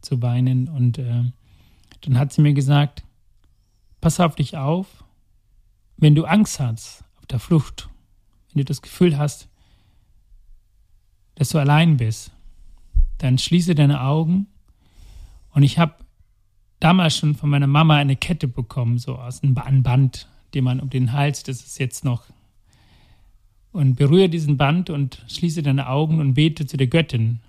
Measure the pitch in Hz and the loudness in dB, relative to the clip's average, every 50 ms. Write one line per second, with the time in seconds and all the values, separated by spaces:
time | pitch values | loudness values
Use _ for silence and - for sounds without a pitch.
0 | _ - 143 123 117 123 120 123 127 127 131 127 127 151 160 139 123 123 120 - | _ -6 -6 -4 -2 -2 -2 0 0 0 0 -2 -2 -4 -4 -2 0 0 0 -2
1 | 127 120 117 120 123 123 123 _ _ _ _ _ _ _ _ _ _ _ - - | -6 -4 -4 -2 -4 -4 -6 _ _ _ _ _ _ _ _ _ _ _ -20 -14
2 | - - 127 120 143 139 - - 151 147 143 139 135 131 147 143 143 139 _ - | -4 -2 0 0 0 0 2 2 4 4 4 2 2 2 2 2 2 0 _ -12
3 | - - _ _ _ _ _ _ _ _ _ _ _ _ _ _ _ _ _ _ | -20 -20 _ _ _ _ _ _ _ _ _ _ _ _ _ _ _ _ _ _
4 | - 165 151 - 180 165 - - 147 - - 160 135 139 160 180 190 - _ - | -2 -2 2 2 0 0 0 -2 -6 -6 -6 -6 -4 -2 -2 -4 -4 -8 _ -20
5 | - _ _ _ _ _ _ _ _ _ _ _ _ _ _ _ _ _ _ - | -20 _ _ _ _ _ _ _ _ _ _ _ _ _ _ _ _ _ _ 2
6 | 156 151 147 147 160 - 165 208 214 - - - 139 117 113 113 - - - - | 4 4 6 4 2 2 2 2 2 0 -2 -6 -6 -6 -6 -8 -12 -20 -20 -20
7 | - _ _ _ _ _ - 117 - - 175 160 - - - - - - - _ | -20 _ _ _ _ _ -8 -8 -4 0 0 0 0 -2 -10 -18 -18 -20 -20 _
8 | _ _ _ _ _ _ _ _ _ _ _ 147 139 - 147 - - - - - | _ _ _ _ _ _ _ _ _ _ _ -4 -4 -4 -6 -10 -10 -18 -2 2
9 | 180 175 156 139 147 147 - - - - _ _ _ _ _ _ _ _ _ _ | 2 2 2 0 -4 -4 -6 -10 -20 -20 _ _ _ _ _ _ _ _ _ _
10 | _ _ _ _ _ _ - - _ _ - _ _ _ _ _ _ _ _ _ | _ _ _ _ _ _ -20 -20 _ _ -20 _ _ _ _ _ _ _ _ _
11 | _ _ _ _ _ _ _ - 151 - - 160 139 139 147 151 165 170 156 131 | _ _ _ _ _ _ _ -4 -4 -2 0 0 2 2 4 4 4 4 2 2
12 | 120 110 113 - - - _ - _ - - - - - - - - - _ - | 0 -4 -4 -8 -12 -20 _ -20 _ -20 -20 -20 -20 -20 -20 -20 -20 -2 _ 2
13 | - - - - - 131 127 131 - - 170 180 170 170 175 147 147 139 147 131 | 2 2 0 -4 -2 0 0 0 0 0 0 0 2 2 2 2 4 2 2 0
14 | 123 135 143 156 165 160 180 190 202 - _ _ _ _ _ _ _ _ _ - | -2 -2 -2 0 0 0 -2 -2 -4 -6 _ _ _ _ _ _ _ _ _ -20
15 | - - - - - - - - _ - _ 143 143 139 - - 170 156 - _ | -20 -20 -20 -20 -20 -20 -20 -20 _ -4 _ 2 4 4 4 2 -2 -2 -2 _
16 | - _ _ _ _ _ _ _ _ _ _ _ _ _ _ _ - 160 175 185 | -20 _ _ _ _ _ _ _ _ _ _ _ _ _ _ _ 2 2 2 4
17 | 180 160 143 - - 151 147 - - 147 143 143 143 139 139 147 160 160 151 147 | 2 0 -2 0 -2 -2 -2 -2 -2 0 0 2 2 2 4 4 4 6 4 4
18 | 143 139 135 - - - 175 151 - 135 120 - 123 - - 139 120 117 120 123 | 4 0 0 -2 -2 -6 -4 -4 -4 -6 -6 -8 -10 -8 -6 -4 -2 -2 -2 -4
19 | 123 - 123 127 123 123 127 - - 143 131 117 120 131 135 135 127 127 123 131 | -4 -8 -12 -14 -14 -16 -12 -4 -2 0 0 0 -2 0 0 2 2 2 2 2
20 | 139 127 - - - _ _ - _ _ - 143 127 127 123 131 143 135 127 131 | 2 0 -2 -6 -18 _ _ -20 _ _ -6 -4 -2 -2 -2 -4 -6 -6 -4 -2
21 | 127 117 120 143 143 147 139 - - - 131 123 - - - - 135 120 - - | -2 -2 -2 -2 -2 -2 -4 -6 -10 -12 -12 -14 -14 -20 -10 -8 -8 -8 -8 -6
22 | - 135 120 117 _ _ - _ _ _ _ _ _ _ _ _ _ _ _ _ | -6 -4 -4 -4 _ _ -20 _ _ _ _ _ _ _ _ _ _ _ _ _
23 | _ _ _ _ _ _ _ _ _ _ _ _ _ _ _ 196 143 131 127 120 | _ _ _ _ _ _ _ _ _ _ _ _ _ _ _ 0 0 0 2 2
24 | 143 139 156 185 190 185 165 170 156 147 147 127 147 139 156 180 180 - 165 143 | 2 4 6 4 4 4 2 -2 -2 -2 0 0 2 0 0 0 -2 -4 -4 -4
25 | 139 131 - - - - - - - 170 156 175 151 143 135 139 131 123 131 143 | -4 -6 -6 -14 -20 -16 -10 -6 -4 -4 -4 -2 -2 -2 -2 -2 -2 -2 -2 -2
26 | 156 160 160 160 151 139 127 135 151 165 156 - 147 131 - 139 135 123 - 165 | 0 0 0 0 0 0 2 2 2 0 0 -2 -8 -8 -2 -2 -2 0 2 0
27 | 165 - - 113 113 113 120 117 _ | 0 0 -2 -2 -2 -2 -2 -4 _